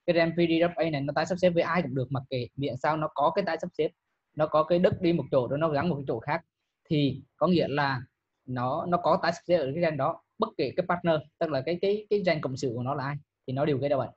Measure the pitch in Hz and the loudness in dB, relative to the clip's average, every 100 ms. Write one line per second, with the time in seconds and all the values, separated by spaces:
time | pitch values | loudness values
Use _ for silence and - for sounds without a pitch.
0 | - 165 165 165 170 165 170 170 165 143 | 0 2 2 2 2 4 2 0 -2 -2
1 | 143 151 160 180 180 170 151 175 139 131 | -2 -2 -2 2 2 4 0 0 -2 -4
2 | 120 135 - 127 120 - 139 127 151 156 | -2 -4 -4 -6 -6 -4 -4 0 0 0
3 | 156 - 151 202 185 165 180 - 160 _ | -2 0 0 0 -2 -4 -6 -2 -4 _
4 | _ _ _ 147 156 151 156 175 190 - | _ _ _ -2 2 2 2 4 4 4
5 | 170 170 131 139 120 143 160 143 139 143 | 2 0 2 0 2 0 0 0 0 -2
6 | 139 117 - 170 _ _ _ _ - 151 | -4 -6 -4 -6 _ _ _ _ -2 2
7 | 139 - - - 160 170 - 143 143 127 | 2 -2 -10 0 2 2 2 0 -2 -2
8 | - _ _ _ - 127 123 156 180 170 | -8 _ _ _ -8 -4 -2 -2 -2 0
9 | 156 180 160 170 - 175 131 156 170 143 | 2 2 0 -4 0 0 0 0 -2 0
10 | 147 - _ - 220 - 131 - 180 175 | -2 -4 _ -6 -6 -2 -4 -2 -2 0
11 | 170 156 - - 165 139 160 175 196 208 | 2 0 -2 -6 -2 -2 -2 -2 0 -2
12 | - 208 180 151 143 127 135 117 123 147 | -2 0 2 0 -2 -4 -4 -2 -4 -4
13 | 135 147 - _ - 131 156 131 143 131 | -4 -8 -12 _ -6 -2 0 0 0 0
14 | 117 | -2